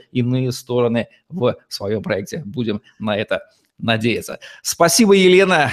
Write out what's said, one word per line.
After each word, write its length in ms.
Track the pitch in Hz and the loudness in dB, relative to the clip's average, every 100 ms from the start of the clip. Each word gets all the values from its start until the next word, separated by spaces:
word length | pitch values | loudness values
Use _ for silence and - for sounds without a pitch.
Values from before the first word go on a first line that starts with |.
| _ | _
иные 400 | 127 120 127 131 | -4 -2 -2 -4
стороны 560 | 123 - 123 120 117 - _ _ | -8 -4 -2 0 -2 -4 _ _
в 260 | 175 120 - _ | -2 -2 -2 _
своём 340 | - 101 107 | -10 -6 -6
проекте. 400 | - 98 101 - | -4 -6 -6 -10
Будем 380 | 101 117 113 104 - _ | -10 -6 -4 -6 -10 _
на 180 | 107 101 | -6 -4
это 240 | 107 95 - _ _ _ | -4 -6 -8 _ _ _
надеяться. 600 | 113 110 117 107 - - - - | -4 -2 0 -4 -6 -14 -18 -12
Спасибо, 520 | - - 170 - 214 | -10 0 2 4 4
Елена, 580 | 196 185 180 190 170 135 | 6 6 6 4 2 0